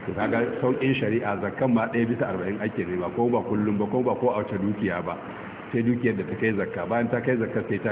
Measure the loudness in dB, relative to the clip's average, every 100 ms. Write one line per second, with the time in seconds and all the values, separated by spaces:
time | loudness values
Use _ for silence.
0 | -6 -2 0 2 0 0 0 2 2 2
1 | 2 0 0 -2 -2 0 2 4 2 2
2 | 0 0 -2 -2 -2 -2 -2 -2 -2 -2
3 | -2 0 2 2 0 0 2 2 0 0
4 | 2 2 2 0 -2 0 0 0 0 0
5 | -4 -6 -8 -12 -12 -12 -4 0 2 2
6 | 2 0 -2 0 0 0 -2 -2 0 0
7 | 2 0 0 0 0 -2 -2 -2 0